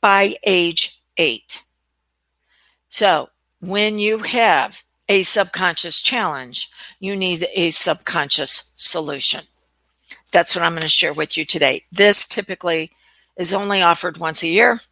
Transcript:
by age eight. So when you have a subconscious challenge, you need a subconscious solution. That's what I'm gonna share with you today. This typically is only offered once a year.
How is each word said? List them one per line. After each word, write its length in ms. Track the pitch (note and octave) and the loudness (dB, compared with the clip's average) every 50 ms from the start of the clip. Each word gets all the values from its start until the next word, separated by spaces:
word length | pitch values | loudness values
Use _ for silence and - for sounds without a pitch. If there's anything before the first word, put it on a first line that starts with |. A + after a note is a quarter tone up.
by 340 | - G#3 G3 G3 G3+ G3+ - - - | 4 4 4 4 2 0 -2 -4 -2
age 580 | G#3+ F#3+ F3+ F3 E3+ E3+ - - - - _ _ _ _ - | 0 2 2 0 0 0 -2 -4 -4 -8 _ _ _ _ -2
eight. 440 | E3 D3 A2+ G#2+ _ _ - - - _ _ _ _ _ _ _ _ _ _ _ _ _ _ _ _ _ _ _ _ _ _ _ _ _ | -2 -2 -2 -6 _ _ -8 -8 -8 _ _ _ _ _ _ _ _ _ _ _ _ _ _ _ _ _ _ _ _ _ _ _ _ _
So 400 | - - A3+ G3 E3+ D3+ B2+ - _ _ _ _ _ _ | -4 0 2 2 2 2 -2 -6 _ _ _ _ _ _
when 380 | - F3+ F#3+ G3+ G#3 G#3+ G#3+ G#3 | -10 -6 -2 0 0 0 -2 -2
you 200 | G#3 G#3+ A3 A3 | -2 -2 -2 -2
have 640 | A3 - - B3 A#3 G#3+ E3+ C#3 B2+ - - - - _ _ _ _ - | -4 -2 0 2 4 4 4 2 0 -2 -6 -16 -20 _ _ _ _ 0
a 140 | G3 G3 F#3 | 0 2 4
subconscious 800 | - - G#3+ G3 - - - F#3+ F3+ E3 - - F3 D#3+ - | 2 2 2 0 -2 -2 -2 -2 -2 -2 -2 -2 0 -2 0
challenge, 720 | - - B3 A#3+ G#3 F3 D3+ C3+ B2+ B2 B2 - - - _ - - - - _ | 0 0 -2 0 -4 -4 -6 -8 -12 -12 -12 -12 -12 -12 _ -20 -20 -20 -20 _
you 160 | F#3 F#3+ G3+ | -8 -8 -6
need 300 | G3 F#3+ F#3 F3 D#3+ F3+ F3 - | -4 -4 -4 -4 -4 -6 -6 -2
a 160 | F#3+ F3 E3+ | -2 0 2
subconscious 1000 | D#3+ - - F#3 F#3+ F#3+ - - - E3 C#3+ C#3 - - D3 - - - - - _ | 4 2 4 2 0 -4 -4 -6 -4 -4 -2 0 -2 -2 0 0 0 -2 -2 -8 _
solution. 680 | - - - - E3+ D#3 D3 D3 C3+ B2+ - - - - _ _ _ _ _ _ _ _ _ _ _ _ - - - _ _ | 2 2 2 2 2 -4 -6 -6 -2 -2 -2 -2 -2 -8 _ _ _ _ _ _ _ _ _ _ _ _ -20 -20 -20 _ _
That's 240 | - F3 E3+ - - | 0 2 2 2 0
what 80 | F3+ E3+ | 0 0
I'm 120 | E3+ E3 | -2 -2
gonna 140 | E3 D#3+ D#3 | -2 0 2
share 240 | - - - D3+ D3 | 2 2 2 0 -2
with 240 | D3+ D#3 D3 - | -4 -6 -4 -4
you 80 | - D#3 | -6 -2
today. 400 | - - E3+ D3+ C3+ C3 - _ _ | 0 0 2 2 0 0 -2 _ _
This 360 | - F3+ G3+ G#3 G3+ - - | 0 4 4 6 6 4 2
typically 680 | - - A#3 G3 - F#3+ - - F3 E3 D#3+ D#3+ E3+ _ _ _ _ _ _ _ _ _ | 2 0 -4 -4 -8 -12 -6 -4 -2 -2 -2 -4 -8 _ _ _ _ _ _ _ _ _
is 160 | - F3+ E3+ F#3+ | -8 -6 -4 -4
only 300 | G3 G3+ G3+ G3+ G3 F#3 | -4 -2 -2 0 4 4
offered 360 | E3+ E3+ - - F3+ D#3 D#3 | 4 4 2 -2 -8 -8 -6
once 240 | E3+ D#3+ D#3 - - | -8 -2 0 0 0
a 60 | E3 | 2
year. 320 | E3 G3 A#3 B3 A#3+ A#3 - _ | 2 4 4 4 2 0 -6 _